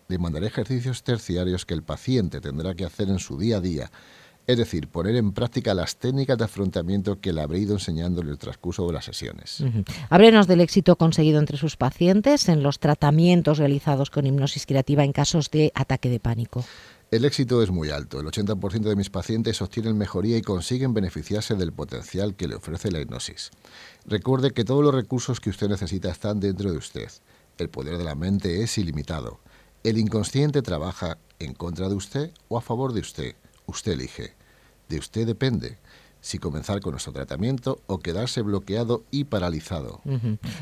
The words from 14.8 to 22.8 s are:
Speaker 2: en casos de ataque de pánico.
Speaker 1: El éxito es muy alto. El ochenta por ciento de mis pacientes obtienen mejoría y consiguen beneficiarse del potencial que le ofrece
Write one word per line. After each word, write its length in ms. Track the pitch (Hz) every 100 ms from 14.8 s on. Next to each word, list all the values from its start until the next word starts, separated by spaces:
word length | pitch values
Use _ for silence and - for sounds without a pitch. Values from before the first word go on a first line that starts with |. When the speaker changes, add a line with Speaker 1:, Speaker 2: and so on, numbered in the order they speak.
| 131 147
Speaker 2:
en 80 | 139
casos 380 | 139 147 170 143
de 220 | 156 151
ataque 360 | - 135 - 127
de 100 | 120
pánico. 440 | 117 113 120 123 123 - - - -
Speaker 1:
El 120 | 113
éxito 360 | 139 - 123 120
es 100 | 104
muy 200 | 90 76
alto. 300 | 73 73 69
El 60 | 76
ochenta 260 | 95 101
por 160 | 101 98
ciento 180 | 110 107
de 60 |
mis 160 | 101 98
pacientes 500 | 92 - 113 113 104
obtienen 380 | 95 - 113 107
mejoría 380 | 98 95 104 117
y 60 |
consiguen 520 | 107 92 - 127 131
beneficiarse 600 | 107 90 76 78 104 - 101
del 160 | 85
potencial 640 | 73 71 62 - 90 104 98
que 100 | 85
le 80 |
ofrece 380 | 53 - 80